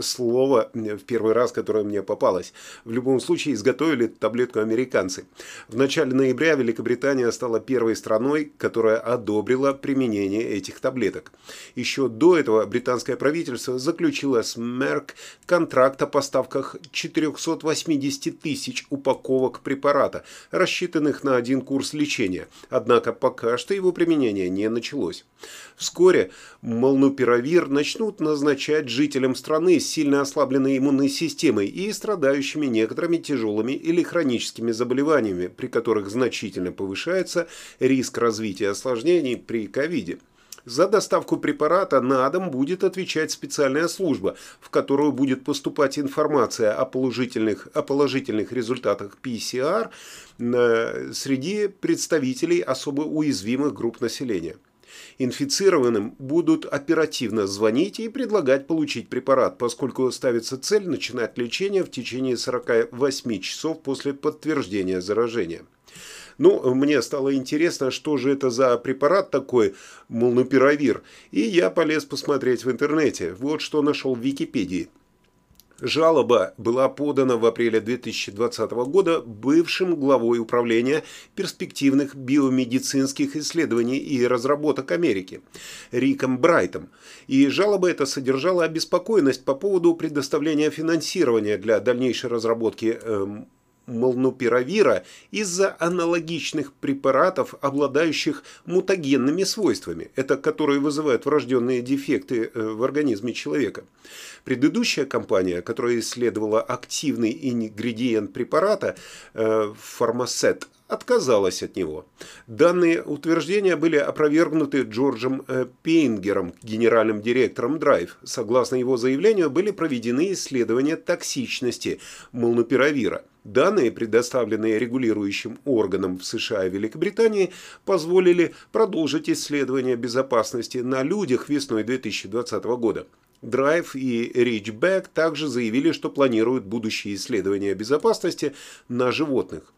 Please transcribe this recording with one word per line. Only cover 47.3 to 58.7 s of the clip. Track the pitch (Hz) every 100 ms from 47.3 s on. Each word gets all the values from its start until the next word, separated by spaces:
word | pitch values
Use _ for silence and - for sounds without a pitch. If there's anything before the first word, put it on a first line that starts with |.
| - 110 98 -
о | 151
положительных | 147 139 143 127 101 107 98
результатах | 127 113 123 113 101 101 -
П | 131 113
С | -
Р, | 127 139 202 226 - - - - -
э, | 120 123 120 113 117 113 131
среди | 127 - 131 147 208 208
представителей | - 160 160 - 165 131 127 165 175
особо | - 131 - 143
уязвимых | 151 156 151 135 101 127 143
групп | 101 117 -
населения. | 113 - 131 95 80 - _ _ - - - -
Инфицированным | 127 113 139 - 196 175 123 113 107 -
будут | 131 160 156 160 -
оперативно | 143 139 160 151 - 117 107 98
звонить | 101 110 117 190 -
и | 226
предлагать | 247 240 208 135 139
получить | 139